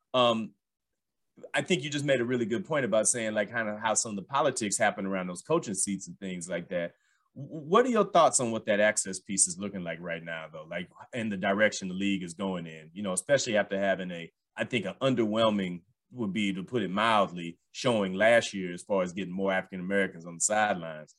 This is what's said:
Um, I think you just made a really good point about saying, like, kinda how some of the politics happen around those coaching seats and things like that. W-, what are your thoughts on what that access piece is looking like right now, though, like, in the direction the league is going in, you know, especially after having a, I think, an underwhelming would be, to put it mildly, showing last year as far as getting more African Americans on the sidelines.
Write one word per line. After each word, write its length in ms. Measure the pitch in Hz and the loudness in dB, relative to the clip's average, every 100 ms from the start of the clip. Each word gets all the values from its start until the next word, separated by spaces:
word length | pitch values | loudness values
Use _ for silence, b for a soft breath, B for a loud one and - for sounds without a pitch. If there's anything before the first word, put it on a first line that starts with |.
| _ | _
Um, 380 | 127 120 113 107 _ _ _ _ _ _ _ _ _ - | 2 2 2 -4 _ _ _ _ _ _ _ _ _ -6
I 80 | 139 | -4
think 220 | 139 170 | 0 -2
you 60 | 147 | -2
just 160 | 147 143 | -2 2
made 160 | 131 | 2
a 20 | |
really 220 | 120 123 110 | 2 0 0
good 180 | 117 | -2
point 220 | 95 151 117 | -2 -2 2
about 200 | 110 107 | 2 2
saying, 260 | 120 110 | 0 -2
like, 180 | 107 98 | -2 -2
kinda 260 | 117 107 107 | -2 -4 -2
how 100 | 110 | -2
some 160 | 104 113 | 0 -2
of 40 | 101 | -6
the 60 | |
politics 560 | 90 139 151 123 107 95 | -4 0 0 0 -2 2
happen 260 | 107 95 | 0 0
around 220 | 95 95 90 | -2 -2 -4
those 160 | 90 | -6
coaching 320 | - 165 120 | -2 -2 -2
seats 340 | 92 101 92 - | -4 -2 -4 -8
and 100 | - | -12
things 300 | 95 90 85 | -8 -8 -6
like 220 | 87 85 | -6 -4
that. 220 | 90 85 - _ _ _ | -4 -6 -8 _ _ _
W-, 260 | 127 143 160 | -16 -12 -10
what 240 | 147 214 | 2 4
are 60 | 254 | 6
your 160 | 220 196 | 2 4
thoughts 300 | 175 147 131 | 6 6 4
on 120 | 117 | 0
what 120 | 113 | -2
that 160 | 110 101 | 0 4
access 400 | 107 107 95 95 | 4 2 -2 -6
piece 260 | - 95 92 | -4 0 0
is 120 | 85 | -2
looking 260 | 101 98 | -8 -6
like 140 | 85 82 | -8 -8
right 240 | 87 85 | -8 -8
now, 220 | 82 80 78 | -8 -10 -10
though, 140 | 78 78 | -14 -10
like, 220 | 87 90 - - | -10 -10 -14 -12
in 160 | 123 110 | -6 -4
the 80 | 95 | -2
direction 520 | 98 101 107 - 92 | 0 4 4 2 -6
the 60 | |
league 280 | 92 101 95 | -2 0 0
is 100 | 87 | -2
going 340 | 85 98 90 82 | -6 -4 -4 -6
in, 220 | 80 80 | -12 -14
you 80 | 90 | -8
know, 100 | 101 | -4
especially 420 | 92 - 139 127 104 | -4 2 2 2 0
after 200 | 98 98 | 2 0
having 320 | 98 90 90 | 0 0 -2
a, 200 | 85 82 _ _ - | -8 -10 _ _ -8
I 80 | |
think, 220 | 110 120 92 | -4 -2 -4
an 80 | - | -2
underwhelming 800 | 135 120 107 110 113 104 92 87 - _ _ | 0 2 2 4 4 2 -2 -6 -12 _ _
would 200 | 123 104 | -6 -2
be, 220 | 101 101 | 0 0
to 80 | 95 | 0
put 200 | 87 123 | -2 -2
it 80 | 92 | 0
mildly, 680 | 98 113 107 90 87 85 - _ | 2 4 4 2 -2 -10 -12 _
showing 440 | - 131 110 95 | -4 0 2 0
last 400 | 95 110 117 - | 4 6 6 4
year 180 | 98 90 | -4 -6
as 100 | 87 | -6
far 200 | - 98 | -2 0
as 100 | 92 | 0
getting 220 | 90 87 | -4 -6
more 180 | 95 98 | -2 0
African 280 | 95 90 92 | 0 -2 -6
Americans 440 | 90 98 95 87 | -2 0 0 -4
on 120 | 85 85 | -12 -2
the 40 | |
sidelines. 760 | - 107 104 92 82 78 76 | 0 2 2 0 -6 -12 -16